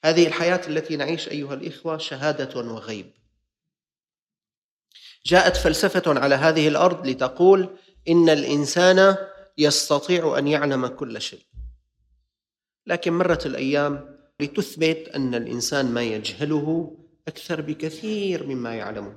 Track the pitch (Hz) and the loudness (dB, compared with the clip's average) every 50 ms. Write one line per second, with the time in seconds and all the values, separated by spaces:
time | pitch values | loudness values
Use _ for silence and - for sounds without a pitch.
0 | - 156 160 165 175 156 160 - 165 175 175 180 - - 151 160 156 - 160 143 | 2 2 6 6 4 4 4 0 0 0 0 0 -2 -4 -4 -4 -4 -4 -6 -6
1 | 139 139 165 160 - - - 147 139 139 143 135 - 165 - - _ 165 160 156 | -4 -4 -4 -6 -6 -8 -8 -8 -8 -8 -10 -10 -10 -12 -14 -10 _ -8 -6 -6
2 | 156 - 151 131 139 151 151 143 135 131 - 127 120 117 113 110 104 - 110 104 | -8 -10 -10 -4 -2 -2 -2 -2 -6 -6 -6 -8 -8 -8 -10 -12 -10 -12 -12 -12
3 | 92 - _ _ _ _ _ _ _ _ _ _ _ _ _ _ _ _ _ _ | -12 -16 _ _ _ _ _ _ _ _ _ _ _ _ _ _ _ _ _ _
4 | _ _ _ _ _ _ _ _ _ _ _ _ _ _ _ _ _ _ _ - | _ _ _ _ _ _ _ _ _ _ _ _ _ _ _ _ _ _ _ -20
5 | - - - _ _ - 175 180 175 175 180 - - 165 160 - - 190 - 185 | -20 -20 -20 _ _ 2 4 6 6 4 2 2 0 0 0 2 0 0 0 0
6 | 175 170 147 131 127 139 139 135 156 160 156 160 151 156 147 147 170 185 175 - | 2 2 0 2 4 2 2 4 4 2 4 4 2 2 4 4 4 4 2 0
7 | 135 135 127 127 131 127 - - 175 185 196 190 185 185 - - _ _ _ _ | -6 -6 -4 -2 -2 -4 0 4 6 8 8 6 4 -2 -6 -18 _ _ _ _
8 | _ - 170 175 170 160 156 147 143 - 143 147 147 139 - 175 180 185 185 185 | _ 2 4 6 6 6 6 4 2 0 0 -2 -2 0 0 4 6 6 8 8
9 | 190 196 196 196 - - - - - _ _ - 151 147 139 - - - 151 143 | 8 6 6 2 -4 -12 -14 -20 -20 _ _ 0 2 2 2 2 0 0 0 -2
10 | - - 180 175 160 160 135 135 143 143 151 147 143 143 139 131 127 123 127 - | 0 0 0 0 2 0 0 0 0 0 0 0 0 0 -2 -2 -2 -4 -6 -8
11 | 143 123 113 107 - - - - _ _ _ - - - - _ _ _ _ _ | -10 -10 -10 -10 -10 -12 -12 -14 _ _ _ -18 -18 -18 -18 _ _ _ _ _
12 | _ _ _ _ _ _ _ _ _ _ _ _ _ _ _ _ _ - 170 170 | _ _ _ _ _ _ _ _ _ _ _ _ _ _ _ _ _ -4 -4 -2
13 | - 175 170 175 180 175 170 156 - 156 131 131 135 135 143 143 143 147 143 143 | -2 -2 0 0 2 2 0 0 -2 -6 -6 -4 -2 0 0 0 0 0 -2 -6
14 | - - - - _ _ _ _ 147 143 - - 202 - - 156 160 160 160 160 | -10 -16 -20 -20 _ _ _ _ -8 -6 -4 -4 -6 -6 -4 0 0 0 0 -2
15 | 160 - - 143 135 127 123 117 117 - 113 120 120 - 147 143 135 123 120 120 | -6 -10 -6 -4 -4 -2 -2 -4 -6 -6 -6 -6 -4 -2 -2 -2 -2 0 -2 -2
16 | 120 113 110 107 107 - - - 151 147 156 151 143 151 160 165 160 - - - | -2 -2 -4 -6 -6 -10 -8 -6 -4 -2 -2 -2 0 -2 -2 -2 -4 -6 -12 -20
17 | - _ _ _ _ - - - - - 170 156 151 151 151 - - 160 156 160 | -20 _ _ _ _ -16 -16 -14 -8 -8 -6 -6 -4 -8 -8 -6 -6 -8 -8 -8
18 | - 214 214 208 202 196 185 160 - 139 135 127 120 117 117 113 101 104 110 101 | -8 -6 -6 -4 -2 -4 -4 -4 -4 -6 -6 -6 -6 -6 -8 -8 -8 -8 -10 -10
19 | 101 101 - | -12 -14 -16